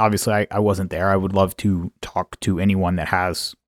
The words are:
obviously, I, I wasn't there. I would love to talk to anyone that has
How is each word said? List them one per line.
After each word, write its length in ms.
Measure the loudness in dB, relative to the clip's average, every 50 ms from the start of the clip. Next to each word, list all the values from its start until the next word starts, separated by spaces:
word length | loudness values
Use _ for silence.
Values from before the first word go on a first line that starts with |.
obviously, 340 | 0 2 2 0 0 0 0
I, 120 | 0 0 0
I 80 | -2 0
wasn't 320 | 2 2 2 0 -2 -4
there. 180 | -4 -2 0 2
I 80 | 2
would 160 | 2 0 0
love 240 | 2 2 2 2 0 -2
to 340 | 0 0 0 0 -2 -6 -8 _
talk 360 | -16 -8 -6 -6 -6 -6 -10 -4
to 180 | -2 -2 0 2
anyone 380 | 2 2 2 2 2 0 0
that 120 | -2 -2 0
has 460 | 0 0 0 -2 -2 -4 -8 -10 -12 -16 _